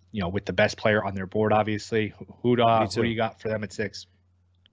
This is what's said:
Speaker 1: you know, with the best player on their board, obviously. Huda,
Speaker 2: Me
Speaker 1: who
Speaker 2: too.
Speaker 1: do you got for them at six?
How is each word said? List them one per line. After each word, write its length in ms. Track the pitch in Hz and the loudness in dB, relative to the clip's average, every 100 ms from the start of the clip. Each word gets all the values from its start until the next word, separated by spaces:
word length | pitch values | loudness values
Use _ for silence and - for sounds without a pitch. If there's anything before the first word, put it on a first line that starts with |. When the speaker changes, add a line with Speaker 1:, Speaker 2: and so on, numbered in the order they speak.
| _ | _
Speaker 1:
you 80 | 107 | -6
know, 80 | 90 | -4
with 160 | 104 - | -4 -4
the 80 | |
best 240 | 92 107 - | 2 0 2
player 260 | 113 104 | 2 2
on 100 | 104 | 0
their 140 | 95 92 | -6 -4
board, 240 | 107 107 | 0 2
obviously. 640 | 107 107 104 - 113 104 - - - | 2 2 -4 -2 -2 -2 -8 -20 -4
Huda, 360 | 120 120 117 113 | 0 4 4 4
Speaker 2:
Me 60 | 107 | 2
Speaker 1:
who 60 | |
Speaker 2:
too. 100 | 120 | 0
Speaker 1:
do 40 | 117 | -2
you 80 | 113 | 0
got 240 | 113 - | -4 -4
for 80 | 110 | -6
them 140 | 110 | -6
at 100 | 104 | -6
six? 340 | - 101 - - _ _ _ _ _ _ | -6 -8 -8 -18 _ _ _ _ _ _